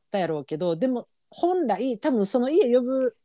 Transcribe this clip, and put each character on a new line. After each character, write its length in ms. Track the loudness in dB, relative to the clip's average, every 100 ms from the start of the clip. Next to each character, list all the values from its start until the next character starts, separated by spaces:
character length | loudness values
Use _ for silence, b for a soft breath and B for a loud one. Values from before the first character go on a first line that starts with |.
| _
た 80 | -4
や 80 | -2
ろ 120 | -4
う 60 | -6
け 120 | -4
ど、 180 | -2 -2
で 120 | -2
も、 200 | -2 -8 _ _
本 380 | -4 0 0 0
来、 300 | 0 -2 -2
多 140 | 0
分 140 | 0 0
そ 140 | 0
の 100 | 2
家 260 | 2 4 4
呼 60 |
ぶ 340 | 2 0 -2 -4